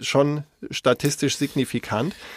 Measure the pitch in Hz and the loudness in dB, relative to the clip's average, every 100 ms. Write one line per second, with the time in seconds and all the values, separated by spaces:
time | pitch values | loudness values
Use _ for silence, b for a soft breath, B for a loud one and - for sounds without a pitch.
0 | 113 135 147 147 147 _ - - 131 123 | 0 2 4 2 -6 _ -10 0 2 4
1 | 170 - 139 - 139 143 123 117 - 107 | 2 2 0 0 -2 0 -2 -2 -2 -2
2 | 156 - B | -2 -6 B